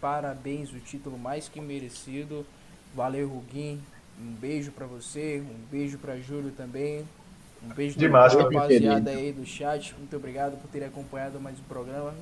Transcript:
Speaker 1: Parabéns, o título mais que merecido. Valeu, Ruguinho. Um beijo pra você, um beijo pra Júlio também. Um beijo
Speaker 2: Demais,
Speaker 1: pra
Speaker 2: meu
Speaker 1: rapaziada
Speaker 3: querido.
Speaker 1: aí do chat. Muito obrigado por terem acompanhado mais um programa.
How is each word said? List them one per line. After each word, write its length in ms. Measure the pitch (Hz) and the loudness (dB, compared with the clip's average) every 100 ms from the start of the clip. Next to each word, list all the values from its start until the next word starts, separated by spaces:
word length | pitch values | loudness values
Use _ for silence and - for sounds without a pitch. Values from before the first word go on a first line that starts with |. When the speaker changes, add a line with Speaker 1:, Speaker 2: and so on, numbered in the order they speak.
Speaker 1:
Parabéns, 720 | 143 147 143 131 131 143 139 | -4 -2 -4 -6 -8 -8 -8
o 60 | 120 | -12
título 380 | 117 139 139 127 | -14 -14 -12 -10
mais 300 | 120 143 151 | -6 -6 -8
que 140 | 151 | -12
merecido. 840 | 147 143 127 - - 135 147 151 143 - - - - | -10 -10 -10 -14 -12 -10 -8 -10 -12 -16 -20 -20 -12
Valeu, 360 | 127 127 139 139 | -4 -2 -2 -4
Ruguinho. 500 | 131 123 131 147 147 139 - - 95 | -6 -10 -8 -8 -8 -12 -20 -20 -16
Um 120 | 117 | -14
beijo 380 | 113 127 151 143 | -10 -6 -4 -6
pra 140 | - 131 | -10 -12
você, 560 | 123 117 147 156 143 | -12 -12 -8 -6 -6
um 300 | 143 113 113 | -8 -12 -8
beijo 260 | 143 143 139 | -6 -4 -6
pra 200 | - 127 | -8 -10
Júlio 340 | 127 147 143 | -8 -8 -8
também. 540 | - 127 127 147 147 156 - - - - - | -8 -10 -6 -4 -6 -10 -16 -20 -20 -20 -18
Um 100 | 117 | -10
beijo 240 | 113 143 139 | -4 -2 4
Speaker 2:
Demais, 360 | 156 135 127 | 8 12 12
Speaker 1:
pra 160 | 135 131 | 12 8
Speaker 2:
meu 100 | 147 | 6
Speaker 1:
rapaziada 400 | 143 123 - - | 8 8 8 4
Speaker 3:
querido. 100 | 110 | 2
Speaker 1:
aí 220 | 135 143 | -2 -4
do 140 | 139 127 | -6 -8
chat. 500 | - 147 147 143 - | -6 -4 -4 -6 -14
Muito 160 | 139 147 | -10 -10
obrigado 400 | 131 127 139 139 | -8 -4 -4 -4
por 120 | - | -10
terem 200 | 143 139 | -10 -10
acompanhado 500 | 139 135 139 139 139 | -10 -10 -8 -8 -8
mais 180 | 135 127 | -10 -12
um 60 | |
programa. 500 | - 127 123 139 147 156 | -12 -10 -8 -8 -8 -8